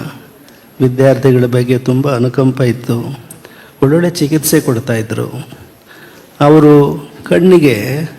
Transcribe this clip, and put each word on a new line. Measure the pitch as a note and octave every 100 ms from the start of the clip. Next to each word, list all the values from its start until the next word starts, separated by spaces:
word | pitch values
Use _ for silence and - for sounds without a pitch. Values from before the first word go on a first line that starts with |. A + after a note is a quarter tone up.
| - - - - - - _ -
ವಿದ್ಯಾರ್ಥಿಗಳ | B2+ B2+ C3+ B2 C3 B2+
ಬಗ್ಗೆ | B2 B2 B2 B2+
ತುಂಬ | B2+ B2+ C#3+
ಅನುಕಂಪ | A#2+ B2 C#3 C3 B2+
ಇತ್ತು. | B2 B2 A#2+ A#2+ - C#3 - - - - - _
ಒಳ್ಳೊಳ್ಳೆ | C3+ E3 F3
ಚಿಕಿತ್ಸೆ | E3+ D3 D#3 - D#3
ಕೊಡ್ತಾಯಿದ್ರು. | D3+ A2+ - A2+ G#2+ - - C3 - - - _ _ - - - _ -
ಅವರು | D3 D#3 D3+ D3 C#3+ E3 - -
ಕಣ್ಣಿಗೆ | - F3 F#3 F3 C#3+ G#2+ A#2+ C#3+ E3